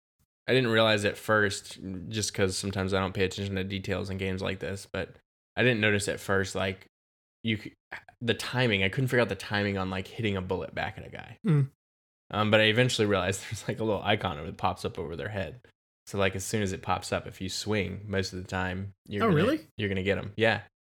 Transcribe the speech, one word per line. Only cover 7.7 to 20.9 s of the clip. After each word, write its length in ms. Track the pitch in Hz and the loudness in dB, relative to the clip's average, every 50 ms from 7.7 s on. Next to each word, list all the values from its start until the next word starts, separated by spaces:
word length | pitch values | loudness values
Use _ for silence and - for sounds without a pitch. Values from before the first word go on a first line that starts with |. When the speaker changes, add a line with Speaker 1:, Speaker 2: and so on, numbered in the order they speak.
| - _ _ _ - - - - - _ | -16 _ _ _ -16 -16 -16 -20 -14 _
Speaker 1:
the 120 | 120 117 107 | -2 0 0
timing. 480 | - - - - 123 127 120 104 95 95 | 0 -2 -4 -2 0 2 2 4 4 2
I 60 | 95 | 2
couldn't 180 | - 135 131 127 | 0 0 0 2
figure 120 | 127 123 | 2 2
out 80 | 117 101 | 2 2
the 60 | 98 | 0
timing 420 | - - - 107 104 101 101 98 95 | -4 -6 -4 -2 0 0 0 0 -2
on, 120 | 92 95 | -2 -2
like, 180 | 95 95 98 - | -4 -4 -6 -8
hitting 300 | - - 110 104 98 95 | -6 -4 -2 -2 0 -2
a 40 | |
bullet 320 | 90 92 98 90 82 - - | -2 -2 -2 -4 -4 -6 -6
back 220 | - - - - - | -6 -6 -6 -6 -10
at 80 | - | -14
a 40 | - | -14
guy. 280 | - - - - 113 - - | -14 -14 -16 -16 -16 -4 0
Speaker 2:
Mm. 240 | 220 156 143 139 135 - _ _ _ _ _ _ _ _ _ _ - | 2 4 4 4 2 -2 _ _ _ _ _ _ _ _ _ _ -4
Speaker 1:
Um, 200 | - 101 107 107 | -2 0 4 6
but 100 | 107 110 | 6 6
I 40 | 107 | 8
eventually 400 | 107 107 120 123 127 - - 110 104 | 6 6 6 4 4 4 2 2 2
realized 340 | 101 95 87 92 95 - | 4 2 2 0 -2 -2
<laughs> 80 | - - | -6 -8
there's, 180 | 107 - - - | -10 -8 -6 -6
like, 120 | 107 - | -4 -2
a 40 | 110 | 0
little 180 | 110 101 92 - | 0 0 0 2
icon 340 | 101 107 101 - 95 82 71 80 | 0 0 2 0 -2 -4 -4 -6
that 120 | 85 - - | -10 -6 -4
pops 280 | - 92 92 - - | -2 -2 -2 -2 -6
up 120 | 90 - - | -6 -6 -6
over 180 | 85 73 85 78 | -8 -8 -8 -8
their 120 | 69 - | -8 -6
head. 300 | 107 101 92 78 - 123 - _ _ _ _ _ _ _ _ - | -4 -6 -6 -6 -8 -14 -20 _ _ _ _ _ _ _ _ -6
So, 100 | - 101 | -2 0
like, 160 | 98 95 92 | 2 2 2
as 100 | 98 92 | -2 -4
soon 160 | - - 110 | -2 -2 0
as 100 | 104 95 | 0 -2
it 100 | 92 - - | -2 -4 -2
pops 280 | - 92 92 - - | -2 -2 -2 -2 -2
up, 160 | 104 90 - - | -4 -4 -4 -6
if 140 | - - | -10 -10
you 80 | 92 90 | -8 -6
swing, 520 | - - - 101 107 107 90 92 92 95 101 107 | -6 -6 -2 0 0 0 0 -2 -4 -8 -6 -4
most 240 | 98 98 95 - | -2 -2 -2 -2
of 100 | - 90 | -4 -8
the 60 | 92 - | -8 -6
time, 460 | 92 92 92 92 90 95 98 101 - _ _ - | -4 -2 -2 -2 -2 -4 -6 -8 -10 _ _ -8
you're 160 | 104 - 226 | -4 0 2
Speaker 2:
Oh, 40 | 226 | 4
Speaker 1:
gonna, 40 | 175 | 4
Speaker 2:
really? 320 | 147 185 247 320 302 - - _ - | 4 4 4 2 0 -4 -8 _ -4
Speaker 1:
you're 120 | 107 98 | -2 0
gonna 140 | 95 95 92 | 0 0 2
get 140 | 98 95 92 | 2 0 0
'em. 120 | - 98 - - | -2 -4 -2 2
Yeah. 240 | 110 113 107 - - - _ _ _ _ | 4 4 4 2 -2 -8 _ _ _ _